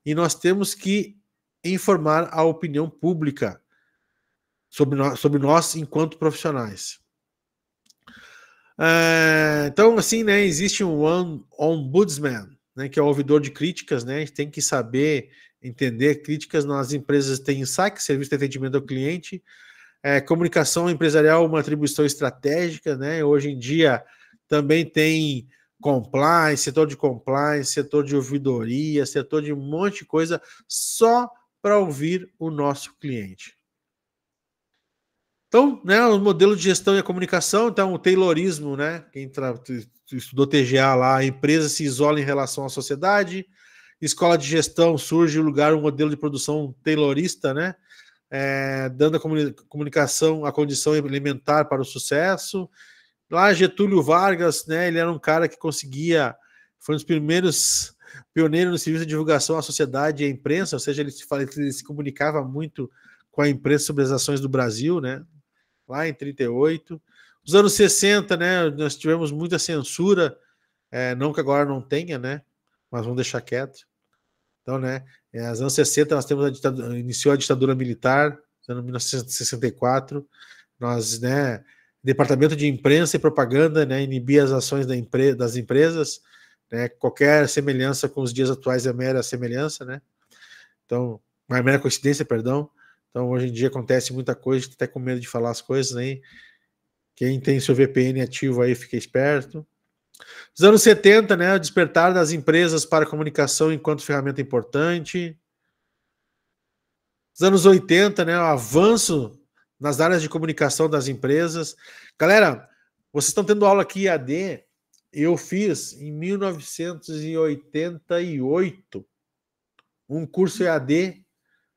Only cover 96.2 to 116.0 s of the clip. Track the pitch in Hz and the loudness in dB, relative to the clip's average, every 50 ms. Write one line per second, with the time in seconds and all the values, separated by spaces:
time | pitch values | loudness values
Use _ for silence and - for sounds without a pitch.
96.2 | 135 - - - - _ _ _ _ _ _ _ _ _ _ _ _ _ _ _ | -14 -20 -20 -20 -20 _ _ _ _ _ _ _ _ _ _ _ _ _ _ _
97.2 | 123 127 135 131 131 - 139 135 127 - 131 120 135 135 135 131 127 127 131 131 | -2 -2 -2 -2 0 0 0 0 2 2 4 4 4 4 4 0 0 0 0 -2
98.2 | 127 127 131 - - 135 127 120 123 127 123 - - - - 120 - - _ 127 | -4 -4 -4 -4 -4 -2 0 2 2 0 0 -2 -6 -8 -8 -8 -8 -4 _ 0
99.2 | 135 143 147 139 123 120 - 156 151 _ _ _ _ _ _ _ _ _ _ - | 0 2 0 0 -2 -6 -14 -16 -18 _ _ _ _ _ _ _ _ _ _ -20
100.2 | - - - - - _ _ - 165 202 214 214 - 233 208 208 - 196 202 220 | -20 -20 -20 -20 -20 _ _ 6 8 8 8 8 8 6 6 8 8 8 8 8
101.2 | 214 196 208 170 175 185 196 190 160 - - 190 175 143 - 165 165 180 185 185 | 6 4 2 2 2 2 2 0 0 0 2 2 2 4 4 4 4 4 4 2
102.2 | 170 147 165 160 127 - 156 165 180 170 160 156 - - - 156 156 151 - 151 | 2 0 0 -2 0 2 4 4 4 2 0 -2 -2 2 2 2 2 2 -2 -6
103.2 | 151 151 151 - 143 135 - - 156 156 160 143 - - 151 143 - - 147 139 | -6 -4 -2 -2 0 0 0 0 0 0 0 -2 -2 -4 -4 -4 -4 -4 -4 -4
104.2 | 135 139 135 135 135 - - 123 110 - - 139 156 170 175 175 151 - - 180 | -4 -4 -6 -6 -8 -4 -4 -4 -4 -2 -2 -2 0 0 -2 -4 -6 -8 -8 -8
105.2 | 175 165 160 _ _ _ _ _ _ _ _ _ _ _ _ _ _ _ _ _ | -8 -8 -12 _ _ _ _ _ _ _ _ _ _ _ _ _ _ _ _ _
106.2 | _ _ _ _ _ _ _ _ _ _ _ _ _ _ _ _ _ _ _ _ | _ _ _ _ _ _ _ _ _ _ _ _ _ _ _ _ _ _ _ _
107.2 | _ _ _ - 170 190 196 190 160 196 190 185 190 - 165 175 202 208 202 196 | _ _ _ 2 2 4 4 8 8 8 8 8 6 4 4 4 4 4 2 0
108.2 | 175 160 170 175 170 165 151 131 117 107 127 156 185 214 226 226 - - 175 147 | -2 0 0 0 2 2 2 0 -2 0 2 4 6 6 4 4 2 0 -2 -2
109.2 | 123 104 - _ _ _ _ _ _ _ _ _ 135 147 143 123 156 170 185 175 | -2 -4 -10 _ _ _ _ _ _ _ _ _ -4 -4 0 2 2 2 4 2
110.2 | 156 151 - 165 160 160 151 - 156 139 - - 160 156 156 147 131 135 135 113 | 0 -2 -6 -6 -6 -4 -2 0 0 0 2 0 0 0 0 -2 -2 -2 -6 -4
111.2 | - 127 143 156 170 170 156 170 160 - - _ - - - - - - _ _ | 0 0 2 2 2 0 -4 -6 -8 -10 -12 _ -20 -20 -20 -20 -20 -20 _ _
112.2 | 147 170 196 220 208 165 131 113 - _ _ _ _ _ _ _ _ _ _ 147 | 4 6 6 6 6 4 2 -2 -10 _ _ _ _ _ _ _ _ _ _ -4
113.2 | 143 - - - 202 185 214 208 202 196 196 202 190 196 - 190 196 190 170 151 | -4 -2 -2 -2 2 2 2 4 6 4 6 4 2 -2 -4 -2 0 0 0 0
114.2 | 127 127 143 165 190 190 151 110 _ _ _ _ _ _ _ _ _ _ _ 147 | -2 -4 -4 -4 -4 -6 -8 -10 _ _ _ _ _ _ _ _ _ _ _ -2
115.2 | 147 165 175 151 - - 180 190 208 208 156 - - - - - | 0 0 0 0 -2 -6 -4 -2 0 0 -2 -4 -6 -12 -14 -16